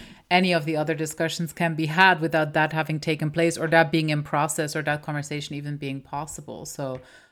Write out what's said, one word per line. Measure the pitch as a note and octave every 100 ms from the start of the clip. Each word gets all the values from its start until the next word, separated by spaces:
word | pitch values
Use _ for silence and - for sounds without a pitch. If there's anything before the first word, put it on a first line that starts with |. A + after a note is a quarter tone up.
| - - -
any | F3+ F#3
of | E3+ D3+
the | D3+
other | D3+
discussions | D3+ D#3 - D#3+ - E3
can | - E3+
be | D#3 D#3
had | D#3+ F#3+ E3+
without | D#3+ D#3+ D3+
that | D#3 D#3
having | D#3+ D#3 D#3
taken | D#3+ D3+ D3+
place | D#3+ E3+ E3
or | D#3+
that | E3 D#3
being | D#3+ D#3
in | D3
process | D3 D3+ D#3+ - D3+ D#3
or |
that | D3 D3
conversation | D3+ D3 C#3+ D3 C#3+ C#3+
even | D3 D3
being | C#3+ C3+
possible. | - C#3+ D#3 - D3 A2 B2+
So | - C3+ B2+ - - _